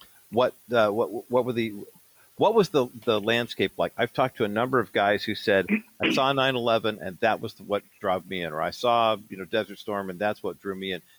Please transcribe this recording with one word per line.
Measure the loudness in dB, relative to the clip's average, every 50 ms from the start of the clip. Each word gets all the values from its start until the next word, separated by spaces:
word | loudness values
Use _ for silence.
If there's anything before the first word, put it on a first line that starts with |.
| -20 -20 _ _ _ _
What, | 0 2 2 2 0 _ _ 0
uh, | 2 4 4 4
what, | 4 0 -2 -2 -4 -8 -4 0
what | 0 0 0
were | 0
the, | 0 -2 -2 -4 -6 -10 -14 -16 -20 _ _ _ _ _ _ _ _
what | 0 2 4 6
was | 4 4 4
the, | 2 0 0 0 -4 -4 0
the | 0 0 2
landscape | 2 2 2 2 0 -2 -2 -2 -2 -2 0
like? | -2 -2 -2 0
I've | -2 -2 -2
talked | 0 0 0 0 0 -2
to | -2
a | 0
number | 0 0 0 2 2 0
of | 0 0
guys | 0 2 2 2 2 0
who | -2 -4 -8
said, | -4 0 2 2 2 2 2 -2 -2 -2 -8 _ -4
"I | -2 0
saw | 0 2 2 2
nine | 2 2 2 0 0
eleven, | 0 2 2 2 2 0 -2 -4 -4
and | -6 -10 -4 0
that | 0 0 0 0
was | -4 -8 -12
the, | -14
what | -6 -4 -4 -4 -4 _ _ _
drove | -2 0 0 0 -2 -6
me | -6 -6
in," | -6 -4
or, | -4 -2
"I | -2 -4
saw, | -4 -2 0 2 2 4 2 2 0 -2 -6 -12
you | -14
know, | -14 -8
Desert | -4 -2 -2 -2 -4 -8 -12
Storm, | -8 -6 -4 -4 -4 -6
and | -6 -4
that's | -2 -2 -2 -4
what | -6 -8 -8 -8
drew | -10 -10 -8
me | -8 -6 -6
in." | -8 -8 -10 _ _